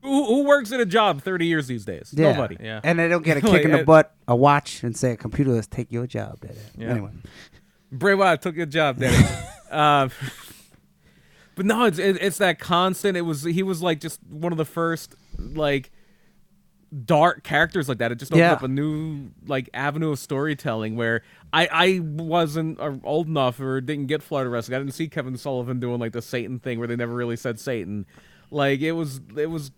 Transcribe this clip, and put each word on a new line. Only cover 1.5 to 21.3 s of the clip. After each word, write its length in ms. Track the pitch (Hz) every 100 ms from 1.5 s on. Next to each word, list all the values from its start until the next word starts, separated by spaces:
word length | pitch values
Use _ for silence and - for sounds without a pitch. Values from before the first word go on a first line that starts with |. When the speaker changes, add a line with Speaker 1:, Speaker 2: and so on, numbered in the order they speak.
| 160 131
Speaker 1:
these 160 | 120
days? 300 | 101 85 - 143
Speaker 2:
Yeah. 160 | 156
Speaker 1:
Nobody. 240 | 123 110 87
Speaker 3:
Yeah. 180 | 110 110
Speaker 2:
And 140 | 147 170
they 80 | 165
don't 140 | 175 160
get 120 | 147
a 40 |
Speaker 1:
<laughs> 100 | 214
Speaker 2:
kick 140 | 185 151
in 60 |
Speaker 1:
Like, 80 | 151
Speaker 2:
the 20 |
Speaker 1:
uh, 20 | 147
Speaker 2:
butt, 300 | 160 - _ -
a 80 | 120
watch, 480 | 139 143 - -
and 120 | 123 117
say, 220 | 127 113
"Computer, 340 | 113 - 135
let's 160 | 117 107
take 240 | - 120
your 160 | 117 123
job, 320 | 113 104 104
Daddy." 140 | - 107 107 -
Speaker 3:
Yeah. 120 | 113
Speaker 2:
Anyway. 200 | 117 101 - - - - - _ _ _
Speaker 1:
"Bray 220 | 131 185
Wyatt 280 | 196 190 160
took 140 | 185 160
your 100 | 165
job, 320 | 156 147 123
Daddy." 280 | - - - -
Speaker 2:
<laughs> 60 | - - -
Speaker 1:
Uh, 360 | 156 151 143 135
<laughs> 1400 | - 135 - - - _ _ _ _ _ _ _ _ _ -
but 100 | 190
no, 200 | 226 240
it's, 120 | 160
it, 200 | 196 185
it's 160 | 190 160
that 220 | 196 165
constant. 580 | - 175 185 185 202 180
It 40 |
was, 220 | 170 147
he 200 | 160 170
was, 180 | 190 175
like, 180 | 180 156
just 220 | 160 - -
one 220 | 151 170
of 40 | 165
the 60 |
first, 520 | 156 - 165 160 - - _ -
like, 540 | - 151 151 139 131 - _ _ _ _ _ _ _ _ _ 143 113
dark 380 | 156 170 147
characters 460 | - 143 165 190 139
like 80 | 117
that. 140 | 117
It 80 | 120
just 120 | 139
opened 80 | 165
Speaker 2:
Yeah. 140 | 170
Speaker 1:
up 100 | 156
a 40 | 127
new, 640 | 135 151 151 160 147 131 - -
like, 220 | 135 123
avenue 380 | - 143 147 160
of 80 | 139
storytelling 760 | - 135 151 147 139 113 110 113
where 260 | 113 113 _